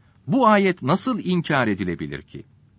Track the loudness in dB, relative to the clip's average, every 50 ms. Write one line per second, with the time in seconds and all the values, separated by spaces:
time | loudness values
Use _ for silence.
0 | _ _ _ _ _ -2 0 4 4 6 6 6 4 2 0 -2 0 0 0 0
1 | 0 -4 -4 -4 -2 0 0 0 0 0 0 0 2 0 0 -2 -2 -6 -4 -6
2 | -8 -10 -10 -12 -14 _ -20 -20 -20 _ _ _ _ _ _